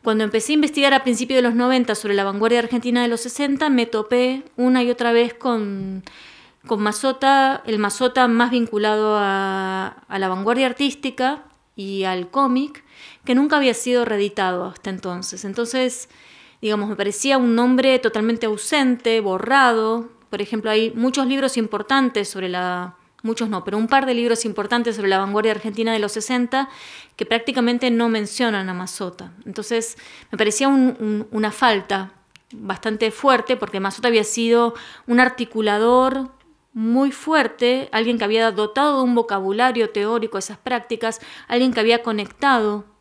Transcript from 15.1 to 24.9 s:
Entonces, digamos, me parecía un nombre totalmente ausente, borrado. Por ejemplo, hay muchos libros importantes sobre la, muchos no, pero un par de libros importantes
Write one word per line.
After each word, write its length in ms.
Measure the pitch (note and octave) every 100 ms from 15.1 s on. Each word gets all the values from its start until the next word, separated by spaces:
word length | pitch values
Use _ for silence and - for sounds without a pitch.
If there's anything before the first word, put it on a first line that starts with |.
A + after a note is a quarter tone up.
| F3 F#3 F#3
Entonces, 640 | G3+ G3 A#3 B3+ B3+ B3+ - - - - - _
digamos, 260 | A3 G#3 G#3
me 80 | G3
parecía 400 | G3+ G#3 C4+ C4+
un 180 | A#3+
nombre 440 | A#3 B3 B3+ C4 C4
totalmente 480 | A#3 A3 A3 A3+ A3
ausente, 760 | G#3 - D4+ C4 A#3+ A3+ A3+
borrado. 880 | G3+ F#3 A3 C4+ B3+ A3+ A3 A#3 A#3 - _
Por 100 | G#3
ejemplo, 300 | G#3 A3+ A3
hay 220 | G#3+ A3+
muchos 320 | A3 B3 C4 B3+
libros 320 | C4+ C4+ B3+
importantes 680 | A3 G3+ G#3+ C4+ B3+ G#3+ G3+
sobre 200 | F#3+ F#3+
la, 480 | F3+ F3+ F3+ F3+ - _ _
muchos 280 | A3+ A3+ A3+
no, 140 | F#3+
pero 120 | F#3+ G#3
un 100 | A3+
par 200 | C4+ C4
de 80 |
libros 300 | A#3+ A#3+ A#3
importantes 520 | A3+ G3+ G3+ A#3+ A#3